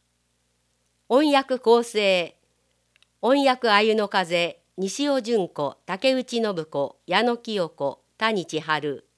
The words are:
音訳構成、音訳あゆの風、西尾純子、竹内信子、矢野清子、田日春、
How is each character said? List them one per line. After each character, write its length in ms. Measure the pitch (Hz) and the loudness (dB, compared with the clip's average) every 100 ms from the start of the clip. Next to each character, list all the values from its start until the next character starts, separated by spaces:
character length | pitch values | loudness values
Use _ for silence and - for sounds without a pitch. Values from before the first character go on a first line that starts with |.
| _ _ _ _ _ _ _ _ _ _ _ | _ _ _ _ _ _ _ _ _ _ _
音 220 | 247 302 | 4 6
訳 300 | 277 269 254 | 4 2 -2
構 240 | 226 233 | 4 4
成、 520 | 233 208 202 185 165 _ _ _ _ _ _ _ _ _ | 4 0 2 2 0 _ _ _ _ _ _ _ _ _
音 220 | 220 277 | 2 2
訳 260 | 269 254 240 | 2 2 0
あ 120 | 208 | 0
ゆ 120 | 220 | 0
の 140 | 220 202 | 0 0
風、 520 | 202 175 170 170 - _ - | -2 -2 -2 -4 -6 _ -8
西 300 | 190 190 285 | -8 -4 -2
尾 120 | 269 | -2
純 280 | 208 233 170 | -2 -2 -2
子、 280 | - 143 - - | -4 -6 -8 -10
竹 260 | 190 262 | -2 0
内 280 | 262 254 233 | 0 -2 -4
信 220 | 220 185 | -2 -4
子、 340 | 156 143 139 - - | -6 -4 -4 -6 -2
矢 160 | 180 | 0
野 140 | 233 240 | 2 -2
清 320 | 240 208 165 | -4 -4 -4
子、 340 | - 139 - _ _ | -4 -6 -6 _ _
田 140 | 220 | -2
日 260 | 220 165 156 | -2 -4 -8
春、 480 | 156 156 147 127 _ | -2 -2 -2 -8 _